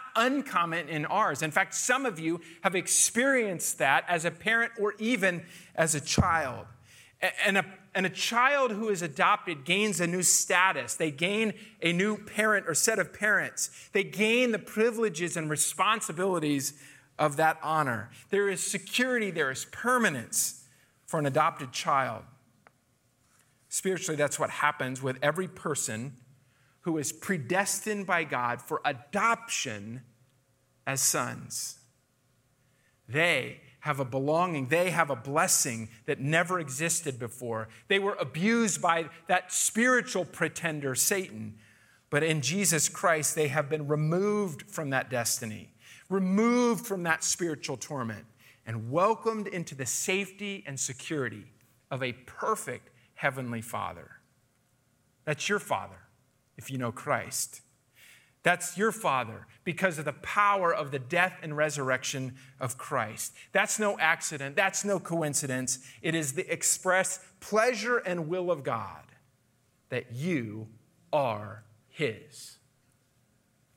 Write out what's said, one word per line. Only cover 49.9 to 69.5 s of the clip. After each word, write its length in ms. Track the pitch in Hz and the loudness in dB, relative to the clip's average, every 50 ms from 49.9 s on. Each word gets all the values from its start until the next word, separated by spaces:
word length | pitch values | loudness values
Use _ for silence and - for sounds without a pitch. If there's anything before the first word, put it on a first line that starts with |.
| - - - - 185 196 202 190 - - 202 202 196 196 - | -4 -4 0 0 0 0 -2 -4 -8 -10 -8 -8 -8 -8 -10
and 120 | - 139 131 | -10 -8 -6
security 680 | - - 131 - - - 165 151 131 117 110 107 98 - - _ _ _ _ _ _ - | -6 -6 -6 -8 -8 -6 -4 -2 -2 -4 -6 -8 -14 -18 -20 _ _ _ _ _ _ -8
of 100 | 135 127 | -6 -4
a 120 | 131 127 120 | -4 -4 -4
perfect 800 | - - - - - - - 220 214 - - 123 - - - _ _ _ _ _ | -6 -12 -18 -12 -6 -2 -2 -2 -2 -2 -8 -10 -10 -12 -20 _ _ _ _ _
heavenly 460 | - - 143 131 135 127 123 120 117 | -2 -2 -2 0 -2 -6 -6 -6 -6
Father. 600 | 110 - - 107 101 87 85 85 73 - - - _ _ _ _ _ _ _ _ _ _ _ _ _ _ _ _ _ _ _ _ - | -6 -6 -6 -4 -4 -6 -8 -10 -16 -20 -20 -20 _ _ _ _ _ _ _ _ _ _ _ _ _ _ _ _ _ _ _ _ -6
That's 240 | - 151 147 - - | -6 -4 -2 -2 -2
your 100 | 202 202 | -2 -2
Father, 380 | - - 147 98 92 92 95 - - _ _ _ _ _ _ _ _ _ _ | -2 -2 -4 -4 -4 -6 -14 -20 -20 _ _ _ _ _ _ _ _ _ _
if 140 | - - - | -18 -12 -8
you 80 | 135 131 | -6 -4
know 140 | 127 117 110 | -4 -4 -6
Christ. 680 | - - 151 139 113 95 - - - - - - - _ _ _ _ _ _ _ _ - - - - _ _ _ _ - | -6 -2 -2 -2 -2 -2 -4 -6 -6 -6 -6 -8 -16 _ _ _ _ _ _ _ _ -20 -20 -20 -20 _ _ _ _ 2
That's 340 | 170 180 175 - - - 180 | 2 2 2 0 -8 -4 0
your 140 | 208 226 208 | 0 0 0
Father 560 | 220 - 170 139 127 123 110 110 101 - - - _ - | 0 -2 0 0 0 -2 -4 -8 -14 -16 -20 -20 _ -6
because 340 | 185 170 - 190 190 160 143 | -6 -4 0 0 0 0 0
of 60 | 156 | -6
the 80 | 151 139 | -6 -6
power 600 | - - - - 208 208 202 202 196 185 170 165 | -8 -8 -4 2 4 4 4 4 4 2 2 2
of 200 | - 156 143 135 | 0 -2 -4 -4
the 80 | 139 | -6
death 360 | 127 123 170 170 180 185 180 - - | -6 -2 2 2 2 2 2 -4 -10
and 140 | 160 151 | -6 0
resurrection 800 | 147 151 156 147 147 139 131 131 127 131 - - 139 131 131 127 - - - - - | 2 2 2 2 0 0 0 0 0 0 -2 -4 -4 -6 -6 -8 -12 -18 -20 -12 -6
of 180 | 135 123 - - | -6 -6 -6 -6
Christ. 560 | - - 151 131 113 110 117 - - - - - - - | -8 -4 -2 -2 -2 -2 -4 -8 -10 -10 -10 -14 -10 -2
That's 300 | - 196 202 208 - - | 2 2 2 2 2 0
no 180 | 214 208 202 - | 0 0 0 2
accident. 560 | 160 156 165 160 - - 160 143 139 139 143 | 2 2 2 2 0 -6 -6 -6 -6 -4 0
That's 300 | 170 196 190 185 - - | 2 2 2 2 0 -2
no 160 | 202 202 180 | 0 -2 -2
coincidence. 800 | - - 170 170 156 147 143 - - 139 131 127 127 123 - - - - - - - | -2 -2 -2 0 0 0 0 -2 -2 -2 -2 -2 -2 -4 -4 -6 -8 -16 -16 -8 -4
It 120 | 170 165 | -2 0
is 200 | 165 156 135 131 | 0 -2 -2 -4
the 160 | 175 185 - 170 | -4 -4 -4 -4
express 640 | 165 - - - - - 190 180 185 185 185 - - - - _ - | -2 0 0 0 0 2 2 4 4 2 2 -2 -8 -12 -18 _ -18
pleasure 580 | - - 202 214 220 247 254 208 208 240 247 233 | -10 -2 2 2 4 4 2 0 0 0 0 0
and 300 | - - 180 175 165 151 | 0 -2 -2 -2 -2 -2
will 240 | 175 185 180 175 175 | -2 -2 0 0 0
of 100 | 151 131 | -2 -2
God 400 | 143 123 113 107 95 85 76 - - - _ _ _ _ _ _ _ | -4 -4 -4 -4 -8 -12 -14 -18 -20 -20 _ _ _ _ _ _ _